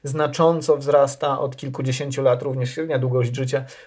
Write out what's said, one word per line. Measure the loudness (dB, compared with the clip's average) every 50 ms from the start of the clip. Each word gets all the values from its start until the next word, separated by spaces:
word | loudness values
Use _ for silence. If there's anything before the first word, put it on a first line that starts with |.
| -8
znacząco | -6 -2 -2 -2 0 2 2 4 4 4 2 2 2 2
wzrasta | 2 2 4 4 4 4 4 2 -2 -2 -2 -2 -2
od | -2 -4 -6
kilkudziesięciu | -8 -10 -8 -6 -4 -2 -2 -2 -2 -4 -4 -2 0 2
lat | 2 2 2 0
również | -2 -4 -4 -4 -4
średnia | -4 -6 -4 -2 -2 0
długość | 0 0 2 0 0 0 -2
życia | -4 -2 -2 -2 -4 -4 -6 -14 -20 -20